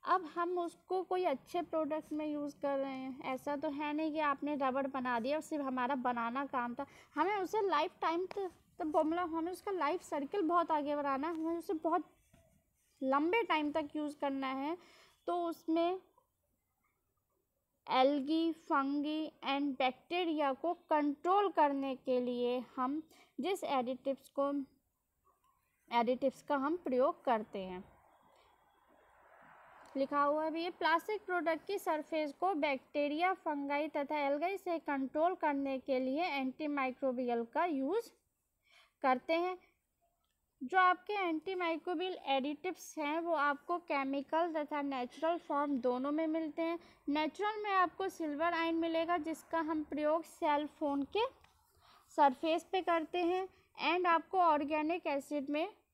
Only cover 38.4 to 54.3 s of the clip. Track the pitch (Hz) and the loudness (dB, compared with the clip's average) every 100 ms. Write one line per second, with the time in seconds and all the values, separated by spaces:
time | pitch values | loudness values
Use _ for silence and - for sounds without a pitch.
38.4 | _ _ _ _ _ _ 269 262 - 330 | _ _ _ _ _ _ 0 0 0 0
39.4 | 359 359 _ _ _ _ _ _ _ _ | 0 -4 _ _ _ _ _ _ _ _
40.4 | _ _ 254 370 370 359 - 415 359 320 | _ _ -2 4 4 4 -2 -2 0 -2
41.4 | 370 381 339 320 359 339 370 359 - 269 | -4 -2 -2 -2 -4 -4 -4 -6 -2 0
42.4 | 262 294 370 320 - - 294 320 339 311 | 0 -4 -6 -8 -12 -6 -2 -2 0 2
43.4 | 285 277 - 349 - 294 269 277 277 320 | 2 0 -2 -6 -2 -2 0 -4 -2 0
44.4 | 349 320 294 302 285 269 247 - 320 339 | 0 0 -2 -2 -2 -4 -6 -2 0 0
45.4 | - 285 294 277 247 247 277 302 320 320 | 0 0 0 0 0 0 0 0 0 0
46.4 | 320 302 330 339 - - - 294 311 311 | -2 -2 -2 -2 -8 -12 -2 0 0 0
47.4 | 415 427 415 381 359 - 381 - 320 285 | -4 -2 0 2 2 0 -6 -2 -4 0
48.4 | 330 339 330 330 330 330 330 349 302 311 | 0 2 0 2 0 0 0 0 -2 -8
49.4 | - 330 311 320 302 294 302 320 320 - | -4 -2 0 -2 -2 -2 2 0 -2 -4
50.4 | 330 294 302 - 302 277 269 392 494 - | 0 2 0 -2 -2 0 0 0 -2 -4
51.4 | _ _ _ _ - - _ - 285 262 | _ _ _ _ -20 -20 _ 4 4 6
52.4 | 320 330 - 370 339 339 311 359 339 370 | 0 0 0 -2 2 0 0 0 2 0
53.4 | 381 _ _ - 285 349 359 330 320 | -2 _ _ -4 0 2 4 2 2